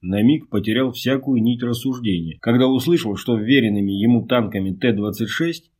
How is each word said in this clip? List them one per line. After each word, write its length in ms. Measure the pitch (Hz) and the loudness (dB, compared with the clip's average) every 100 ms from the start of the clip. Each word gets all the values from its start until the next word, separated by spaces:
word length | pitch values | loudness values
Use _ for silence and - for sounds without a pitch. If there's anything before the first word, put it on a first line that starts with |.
на 220 | 90 98 | -4 2
миг 260 | 113 156 - | 4 2 0
потерял 440 | 107 104 110 131 | -4 -2 0 -2
всякую 500 | 120 127 135 135 127 | -2 -2 -2 0 0
нить 200 | 110 120 | 2 0
рассуждения, 760 | 120 117 135 127 117 92 82 78 | -2 -4 -4 -4 -2 -2 -4 -6
когда 280 | - 120 131 | 0 2 4
услышал, 480 | 131 135 170 113 95 | 2 2 0 0 -6
что 200 | - 117 | -2 -2
вверенными 540 | 107 139 113 104 98 | 2 2 4 0 0
ему 360 | 98 110 120 101 | 0 4 2 2
танками 460 | 123 104 101 95 | 0 0 -2 -4
Т 200 | 90 127 | -2 0
двадцать 360 | 104 104 95 107 | 0 -2 -4 -6
шесть 440 | - 165 165 _ _ | -4 -4 -4 _ _